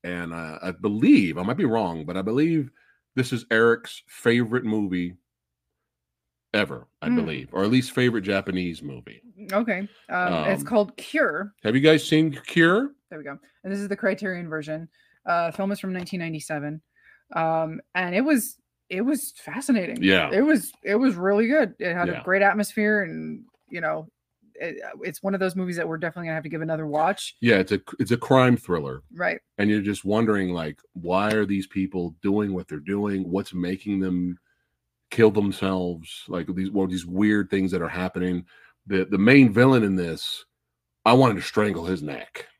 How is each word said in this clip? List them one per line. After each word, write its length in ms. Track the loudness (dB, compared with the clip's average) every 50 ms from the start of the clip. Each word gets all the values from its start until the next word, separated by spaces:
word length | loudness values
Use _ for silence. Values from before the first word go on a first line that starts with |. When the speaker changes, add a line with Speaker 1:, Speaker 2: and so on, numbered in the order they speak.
| -8
Speaker 1:
And, 300 | -8 -8 -8 -8 -8 -10
uh, 260 | -10 -10 -12 -12 -10
I 80 | -10 -10
believe, 680 | -8 -4 -4 -4 0 2 6 6 6 6 6 2 -2 -4
I 20 | -4
might 140 | -4 -2
be 80 | 0 0
wrong, 400 | 0 0 0 -2 -2 -4 -6 -8
but 100 | -6 -6
I 60 | -4
believe 480 | -4 -2 0 2 2 2 2 0 -2 -4 _ _ _ _ _ _ _ _ _
this 180 | -4 -2 -2 -4
is 100 | -6 -2 _
Eric's 540 | 2 4 6 6 4 2 -2 -16 -20 -20 _
favorite 560 | _ -20 -2 2 2 4 4 2 0 -2 -4 -2
movie 520 | -2 -2 -2 -2 -2 -2 -2 -4 -4 -8 _ _ _ _ _ _ _ _ _ _ _ _ _ _ _ _ _ _ _ _ _ _ _ _ _ _ _ 0
ever, 340 | 0 0 0 -4 -12 -14 _ _ _
I 60 | -4 -2
Speaker 2:
Hmm. 60 | 0
Speaker 1:
believe, 320 | 0 0 -2 -6 -8 -10 -6
or 120 | -2 0 0
at 60 | 4
least 220 | 2 2 2 0
favorite 300 | -2 0 0 2 0 0
Japanese 600 | -2 -2 -2 -2 -2 -2 -4 -4 -4 -4 -6 -8
movie. 400 | -12 -14 -14 -14 -16 -20 -20 -20 _ -20 _ -20 -12 -4
Speaker 2:
Okay. 280 | -2 -2 0 0 -4 -6 -6 -12 _ _ _ -6
Um, 240 | -4 -2 -2 0 0 0 0 0
it's 120 | 0 -2
Speaker 1:
Um, 60 | -2
Speaker 2:
called 280 | 0 0 0 0 0 -4
Cure. 560 | -16 -16 -6 -2 0 0 0 -2 -4 -8 -10 _ _ -2
Speaker 1:
Have 120 | 0 2
you 60 | 6
guys 240 | 6 6 6 6 4
seen 240 | 2 2 2 2 2 0 -6 -14
Cure? 480 | -2 2 4 6 6 6 2 0 -2 -8 _ _ _
Speaker 2:
There 100 | -18 -14
we 60 | -12
go. 120 | -14 -14 -14 _ _ _ _ _
And 100 | -8 -6
this 60 | -6
is 80 | -4 -6
the 60 | -6
Criterion 500 | -2 -2 -2 -2 -2 -4 -6 -6 -6 -8
version. 400 | -8 -8 -8 -6 -8 -8 -10 -10 -14 _ _ _ _ _ _ _
Uh, 260 | -2 -2 0 0 -2
film 200 | -4 -4 -4 -4
is 80 | -4 -4
from 120 | -6 -6
nineteen 280 | -6 -6 -8 -8 -8 -6
ninety-seven. 640 | -6 -6 -8 -10 -8 -8 -8 -6 -6 -8 -10 -12 _ _ _ _ _ _ _ _ _ _ -4
Um, 460 | -2 -2 0 0 -2 -2 -4 -6 -12 -16 _ _
and 200 | -4 -4 0 0
it 60 | 0
was, 360 | 2 2 2 2 0 -4 -12 _ _ _ _ _ _ _
it 120 | -6 -2
was 300 | 0 0 -2 -2 -4 -10
fascinating. 680 | -14 -14 -14 -10 -10 -8 0 0 0 0 0 -2 -4 0
Speaker 1:
Yeah. 280 | 4 4 4 4 4 2
Speaker 2:
It 100 | 2 2
was, 300 | 4 4 4 2 0 -4 -16 _ _
it 120 | -2 0
was 200 | 2 2 2 0
really 320 | 0 0 0 2 2 2
good. 260 | 2 2 2 2 0 -4 _
It 140 | -6 -4 -2
had 140 | -2 -2
Speaker 1:
Yeah. 140 | -2 -2 -4
Speaker 2:
a 20 | -2
great 180 | 0 2 4 4
atmosphere, 580 | 4 4 2 -2 -2 -2 0 0 2 2 0
and, 420 | 0 -2 -6 -10 -10 -10 -12 -14 -16 _ _ _ _ _
you 120 | -10 -6
know, 260 | -4 -4 -4 -4 -8 -12 _ _ _ _ _ _ _ _ _
it, 240 | -10 -10 -10 -10 -10 -14 -16 -14 -10
it's 200 | -10 -10 -10 -6 -4
one 100 | -4 -2
of 60 | 0
those 140 | -2 -2 -2
movies 200 | -2 -4 -4 -4
that 120 | -4 -4
we're 100 | -4 -4
definitely 300 | -6 -6 -6 -6 -8 -8
gonna 80 | -6 -6
have 80 | -6 -6
to 60 | -8
give 120 | -8 -6
another 260 | -4 -4 -4 -4 -4
watch. 480 | -4 -2 0 0 0 0 -4 -8 -14 -10 _
Speaker 1:
Yeah, 160 | 4 4 4
it's 140 | 4 4 2 -2
a, 80 | -4 _ -8 -6 -6
it's 120 | -2 -2
a 60 | 0
crime 380 | -2 2 4 6 6 8 6 4
thriller. 460 | 2 0 -2 -4 -4 -2 -6 -10 -12 -14 _
Speaker 2:
Right. 300 | -10 -6 -4 -4 -4 -6 _ _ _
Speaker 1:
And 120 | 0 2 2
you're 120 | 2 2
just 240 | 0 -2 -4 -4 -2
wondering, 460 | -2 0 2 2 2 2 0 0 -2 -2
like, 260 | -4 -4 -6 -8 _ _ _ _
why 380 | -12 -4 0 0 2 2 2
are 140 | 2 0 0
these 220 | 0 -2 -4 -4
people 480 | -4 -4 -4 -4 -2 -2 -4 -6 -6 -8 _
doing 320 | -2 0 0 0 0 -2 -4
what 140 | -8 -8 _
they're 100 | -12 -12
doing? 500 | -8 -6 -4 -4 -2 -2 -4 -4 -4 -2
What's 240 | -4 -4 -4 -4 -6
making 460 | -6 -4 -4 -4 -6 -4 -4 -4 -2
them 360 | -2 -2 -2 -2 -2 -4 -6 -10 _ _ _ _ _ _ _ _ _ _ _ _ _ _
kill 220 | 2 6 6 6
themselves? 920 | 6 4 0 0 -2 -2 -2 -2 -2 -2 -2 -4 -6 -8 -12 -16 -18 -18 -14
Like, 260 | -8 -6 -6 -6 -4 -4
these, 140 | -4 -4 -2
well, 180 | 0 0 0
these 180 | 0 -2 -6 -8
weird 420 | -6 -2 2 2 4 4 2 0 0
things 220 | 0 0 0 0
that 100 | -2 -2
are 80 | -4 -4
happening. 560 | -4 -4 -4 -4 -4 -2 -2 -2 -2 -4 -6 _ _ -20 -20 _ _ _ _
The, 200 | -2 0 0 0
the 120 | 0 0
main 340 | 2 6 8 10 10 8 8
villain 320 | 6 6 6 6 6 4 4
in 120 | 2 0
this, 500 | 0 -2 -4 -6 -8 -8 -10 -10 -12 -14 _ _ _ _ _ _ _ _ _ _ _ _
I 80 | 6 8
wanted 220 | 8 8 6 4
to 40 | 0
strangle 440 | -6 -2 0 2 2 2 0 -4 -4
his 180 | -4 -4 -4 -4
neck. 420 | -8 -10 -10 -12 -14 _ -18 -18 -18 _